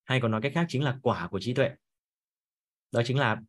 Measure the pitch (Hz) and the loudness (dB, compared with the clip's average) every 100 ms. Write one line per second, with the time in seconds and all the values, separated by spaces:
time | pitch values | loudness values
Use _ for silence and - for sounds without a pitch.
0 | - 127 113 110 139 165 170 127 143 - | -2 0 2 0 0 0 0 0 -2 0
1 | 123 92 85 95 117 127 127 - _ _ | 0 -2 -4 -6 -2 0 0 -2 _ _
2 | _ _ _ _ _ _ _ _ _ 117 | _ _ _ _ _ _ _ _ _ -2
3 | 117 131 123 110 | 0 2 2 0